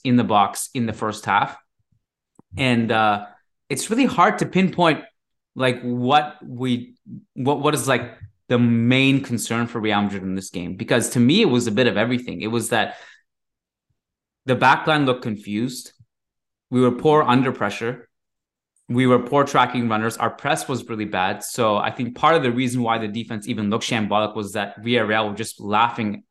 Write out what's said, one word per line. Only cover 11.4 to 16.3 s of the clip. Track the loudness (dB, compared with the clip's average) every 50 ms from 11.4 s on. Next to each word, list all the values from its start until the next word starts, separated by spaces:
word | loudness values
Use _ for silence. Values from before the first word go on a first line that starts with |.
| 4
it | 4
was | 2 0 0
a | 0 2
bit | 2 2 2
of | 2
everything. | 2 0 0 0 -2 -4 -6 -10 -8 -6
It |
was | -4 -4 -4 -2 0
that | 0 0 0 -2 -4 -12 -20 -20 -20 _ _ _ _ _ _ _ _ _ _ _ _ _ _ _ _ _ _ _ _ _ _ _ _ _ _
the | -2 0
back | 4 4 4 4 4 2
line | 0 0 2 2
looked | 0 0 -2 -4
confused. | -6 -8 -8 -8 -6 -4 -4 -4 -4 -6 -10 -16 -18 _ _ _ _ _ _ _ _